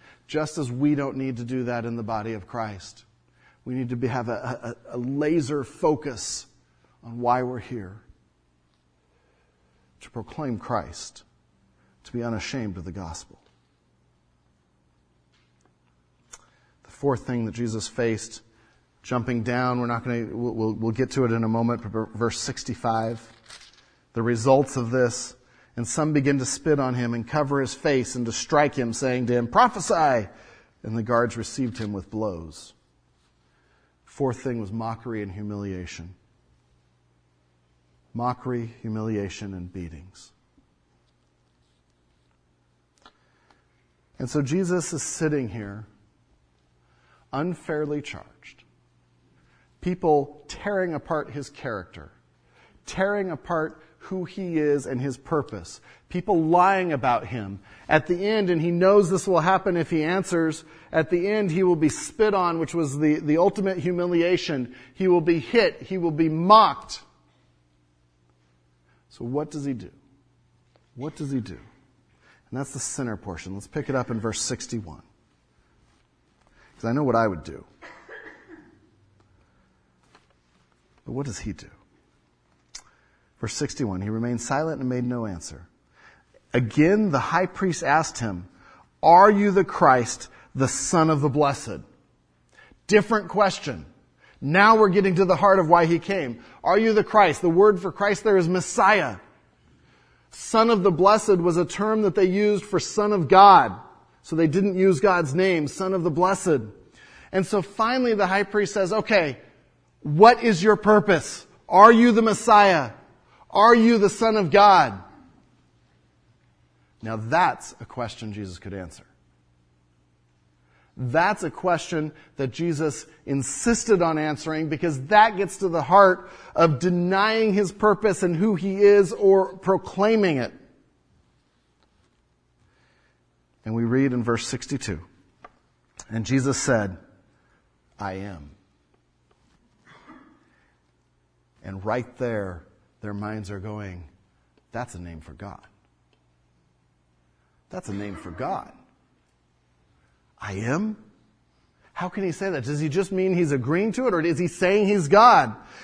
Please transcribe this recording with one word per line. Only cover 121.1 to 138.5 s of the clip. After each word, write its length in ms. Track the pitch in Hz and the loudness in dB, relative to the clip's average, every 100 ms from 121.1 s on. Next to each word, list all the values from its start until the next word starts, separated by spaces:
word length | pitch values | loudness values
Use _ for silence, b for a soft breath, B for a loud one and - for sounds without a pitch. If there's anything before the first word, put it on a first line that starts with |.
| 151 180 208 | 0 0 0
a 60 | 165 | -6
question 600 | - 185 170 - 165 151 - b b | -4 -2 -2 -2 -6 -6 -10 b b
that 120 | 135 | -6
Jesus 580 | - 170 147 156 139 - b | -4 -4 -2 -4 -6 -12 b
insisted 800 | b 139 127 - - 226 - 196 | b -4 -4 -4 -2 0 2 2
on 160 | 165 156 | 2 0
answering 500 | 151 147 - 156 160 | -4 -6 -6 -6 -4
because 380 | 147 175 139 135 | -4 -4 -4 2
that 300 | 208 220 190 | 6 6 4
gets 220 | 196 - | -6 -4
to 100 | 190 | -4
the 140 | 165 | -2
heart 460 | 131 185 196 185 - B B - | 4 8 8 6 -4 B B 2
of 240 | 165 139 | 4 4
denying 760 | 180 180 175 190 214 220 220 | 0 0 0 0 2 2 2
his 160 | 196 196 | 2 0
purpose 540 | - 214 202 220 185 | 0 2 2 2 0
and 100 | 185 | 0
who 220 | 160 214 175 | 0 0 0
he 260 | 190 190 | -2 4
is 300 | 202 202 190 | 8 8 6
or 440 | 220 202 196 185 190 | 4 4 4 4 -2
proclaiming 800 | 180 190 - - 208 226 196 143 | 0 0 -2 0 2 4 2 0
it. 140 | 117 - - _ _ _ _ _ _ _ _ _ _ _ _ _ _ _ _ _ _ _ _ _ _ _ _ _ _ _ _ _ | -4 -8 -20 _ _ _ _ _ _ _ _ _ _ _ _ _ _ _ _ _ _ _ _ _ _ _ _ _ _ _ _ _
And 120 | - 113 | -8 -2
we 80 | |
read 280 | 117 127 139 | 0 2 2
in 120 | 123 | 0
verse 220 | 117 117 - | 0 -2 -2
sixty-two, 540 | 127 - 143 - 82 87 _ _ _ - _ _ _ _ - - | -8 -8 -8 -6 -10 -12 _ _ _ -20 _ _ _ _ -20 -10
"And 160 | 110 107 | -8 -2
Jesus 340 | 135 131 135 | -2 0 -2
said, 380 | - 120 101 92 - _ _ _ _ _ _ _ _ - | 0 0 0 -8 -18 _ _ _ _ _ _ _ _ -12
'I 120 | 101 | -10
am.'" 360 | 95 101 87 73 | -10 -12 -14 -18